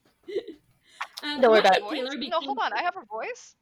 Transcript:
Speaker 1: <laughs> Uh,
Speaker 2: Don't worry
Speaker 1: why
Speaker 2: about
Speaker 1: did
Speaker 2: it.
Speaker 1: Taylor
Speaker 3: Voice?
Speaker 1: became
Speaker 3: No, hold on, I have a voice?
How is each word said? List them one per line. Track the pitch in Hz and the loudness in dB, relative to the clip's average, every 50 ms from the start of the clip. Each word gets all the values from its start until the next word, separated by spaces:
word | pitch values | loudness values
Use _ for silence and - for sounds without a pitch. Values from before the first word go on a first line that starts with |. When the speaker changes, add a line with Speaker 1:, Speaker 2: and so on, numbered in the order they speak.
| _ _ _ _ _ | _ _ _ _ _
Speaker 1:
<laughs> | - 415 370 - - 302 _ _ _ _ _ _ _ _ - - - - - 294 | -8 -8 -8 -8 -10 -18 _ _ _ _ _ _ _ _ -16 -16 -14 -14 -12 -8
Uh, | 294 294 277 | -6 -2 4
Speaker 2:
Don't | 247 | 6
worry | 226 | 6
Speaker 1:
why | 220 208 | 6 8
Speaker 2:
about | 196 190 185 | 6 6 4
Speaker 1:
did | 196 - | 4 2
Speaker 2:
it. | - | -2
Speaker 1:
Taylor | 311 269 254 | -6 -6 -6
Speaker 3:
Voice? | 262 285 | -6 -6
Speaker 1:
became | 247 294 233 | -8 -6 -4
Speaker 3:
No, | 262 330 | -4 -4
hold | 277 269 - - | -4 -4 -4 -2
on, | 440 254 208 | -2 -2 -2
I | 233 330 | -2 -4
have | 349 359 | -4 -6
a | 370 254 | -8 -12
voice? | - 427 220 262 427 494 - - - _ _ | -12 -10 -10 -8 -10 -10 -12 -16 -20 _ _